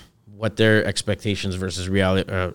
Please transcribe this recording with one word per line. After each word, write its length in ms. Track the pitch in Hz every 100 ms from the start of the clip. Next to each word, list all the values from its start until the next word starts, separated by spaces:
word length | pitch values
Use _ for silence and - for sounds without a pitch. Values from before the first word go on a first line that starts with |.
| - _ - 101
what 200 | 110 104
their 280 | 110 107
expectations 720 | - - - 95 110 98 98
versus 340 | 90 92 85 90
reality, 400 | 98 92 95 -
uh, 180 | 95 90